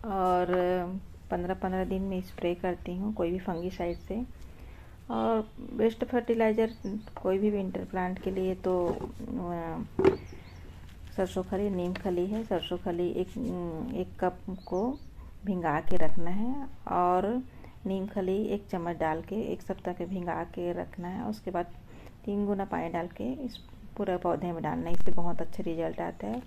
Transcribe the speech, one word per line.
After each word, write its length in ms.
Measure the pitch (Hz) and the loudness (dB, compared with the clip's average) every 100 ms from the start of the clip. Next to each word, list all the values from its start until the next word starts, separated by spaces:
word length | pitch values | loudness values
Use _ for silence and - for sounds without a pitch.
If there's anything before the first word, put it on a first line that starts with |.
और 420 | 226 196 185 180 180 180 180 180 175 190 - - - | -4 0 2 2 2 2 2 0 -2 -8 -10 -16 -6
पन्द्रह 240 | 180 175 | -4 -4
पन्द्रह 300 | 185 190 185 | -4 -2 -2
दिन 180 | 185 190 | -2 -2
में 180 | 190 185 | -2 -4
स्प्रे 340 | 185 - 175 | -6 -4 -4
करती 420 | 175 185 175 - 180 | -2 -2 -4 -6 -4
हूँ 180 | 208 | -4
कोई 160 | 214 170 | -2 -2
भी 80 | 185 | -2
फंगीसाइड 600 | 185 170 180 185 175 175 | -4 -4 -4 -4 -6 -6
से। 260 | - 202 254 - - - - - - - - | -6 -6 -6 -10 -16 -16 -16 -16 -18 -20 -8
और 400 | 226 220 226 214 - - | -2 0 0 -2 -10 -12
बेस्ट 320 | - 220 220 | 0 0 0
फर्टिलाइज़र 680 | 247 247 233 226 220 220 226 233 202 202 - - | -2 -2 0 2 4 4 0 -2 -8 -8 -10 -4
कोई 160 | 185 190 | 0 2
भी 120 | 214 | 2
विंटर 340 | 208 190 190 | 2 -2 -4
प्लांट 340 | 190 185 180 185 | -4 -4 -2 -2
के 120 | - | -4
लिए 240 | 190 185 | -2 -2
तो, 420 | 185 185 185 175 - - - - | 0 0 2 2 -2 -6 -10 -8
अ, 540 | - 175 175 165 165 - - 381 - - - - - - - - - - - | -6 -4 -6 -6 -6 -6 4 4 4 -8 -16 -16 -16 -16 -16 -16 -16 -12 -4
सरसों 260 | 185 190 | -2 -2
खली, 280 | 185 190 202 | -2 -2 -2
नीम 220 | 185 175 | -2 -2
खली 340 | 185 202 175 185 | -4 -2 0 0
है। 180 | 214 | -2
सरसों 340 | 226 180 - 175 | -2 -2 -2 -4
खली 300 | - 170 175 | -4 -2 -2
एक, 180 | - 185 - - 180 175 160 - | -2 -4 -4 -4 -4 -6 -6 -6
एक 260 | 165 185 - | -6 -6 -2
कप 180 | 180 180 - 185 - | -2 -2 -10 -10 -4
को 320 | 180 233 285 - - - - | -2 -2 -4 -12 -16 -16 -10
भिंगा 360 | 190 185 165 147 | -4 -2 0 2
के 160 | 165 - | 8 10
रखना 340 | 160 - 170 | 12 12 8
है 380 | 185 233 277 269 - - | 6 2 -2 -8 -12 -2
और 540 | 180 180 180 196 247 254 - - - 196 | 2 4 4 2 -2 -4 -14 -16 -10 -4
नीम 200 | 190 196 | -4 -2
खली 360 | 208 185 190 | -2 0 0
एक 240 | 214 202 208 | 0 -4 -4
चम्मच 300 | 185 170 170 | -4 -4 -2
डाल 260 | 160 156 | -2 -2
के 140 | 165 208 | -4 -6
एक 260 | - 185 | -4 -6
सप्ताह 320 | - 185 - | -6 -6 -6
के 120 | 175 175 | -6 -6
भिंगा 380 | 190 175 165 | -4 -4 -4
के 280 | 170 - 175 | -6 -6 -4
रखना 360 | 175 180 - 175 | -4 -6 -8 -8
है। 160 | 196 | -6
उसके 260 | 208 214 - | -6 -6 -4
बाद 160 | 180 175 - - - - - | -4 -4 -10 -16 -18 -18 -12
तीन 220 | - 202 208 | -6 -2 0
गुना 180 | 196 | -2
पानी 240 | 196 170 165 | -2 -4 -4
डाल 200 | 170 175 | -4 -6
के 240 | - 214 | -6 -8
इस 240 | 262 254 - - - - - | -6 -8 -10 -16 -18 -14 -6
पूरा 200 | 196 180 | -4 -2
पौधे 360 | 175 160 180 | 0 -2 -2
में 100 | 170 | -4
डालना 240 | 156 165 165 | -4 -4 6
है, 60 | |
इससे 200 | - - | 10 12
बहुत 280 | 185 175 170 | 12 10 8
अच्छा 220 | 165 - | 2 -2
रिजल्ट 380 | 175 165 165 170 | -4 -2 -4 -2
आता 260 | 170 175 196 | -6 -4 -6
है। 160 | 240 | -6